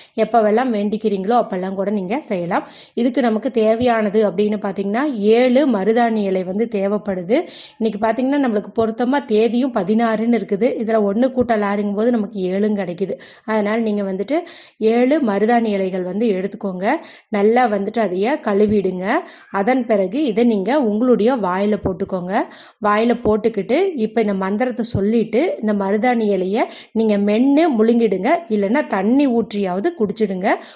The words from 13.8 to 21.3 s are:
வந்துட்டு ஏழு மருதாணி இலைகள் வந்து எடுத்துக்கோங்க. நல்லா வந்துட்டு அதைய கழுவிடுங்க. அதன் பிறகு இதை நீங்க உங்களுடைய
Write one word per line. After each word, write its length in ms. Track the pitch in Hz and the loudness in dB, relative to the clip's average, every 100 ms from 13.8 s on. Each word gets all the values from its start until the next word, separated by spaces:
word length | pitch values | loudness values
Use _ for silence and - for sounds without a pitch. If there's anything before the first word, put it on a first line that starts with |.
| 220 208 | -2 -2
வந்துட்டு 340 | 196 190 202 311 349 - - - 220 | -2 -4 -2 -2 -4 -14 -18 -2 2
ஏழு 300 | 233 247 311 | 4 4 2
மருதாணி 520 | 233 196 220 240 226 | 2 2 2 2 2
இலைகள் 320 | 202 190 185 | 0 -2 -4
வந்து 240 | 180 190 240 | -4 -2 0
எடுத்துக்கோங்க. 580 | 185 196 226 196 185 202 330 - - - | 0 -4 -6 -8 -4 -2 -2 -4 -20 -6
நல்லா 380 | 202 208 233 247 | 0 2 4 2
வந்துட்டு 320 | 202 196 233 | 0 -2 -2
அதைய 400 | 208 180 208 302 | -2 0 -2 -2
கழுவிடுங்க. 640 | 226 196 208 208 185 180 185 302 339 - - | 0 2 2 2 0 -2 -2 -2 -4 -16 -8
அதன் 340 | 196 202 262 233 | -2 0 0 2
பிறகு 380 | 208 190 247 | 0 0 -2
இதை 200 | 302 196 | 0 2
நீங்க 360 | 240 214 185 294 | 2 2 0 0
உங்களுடைய 560 | 233 208 254 226 214 | 0 2 2 4 2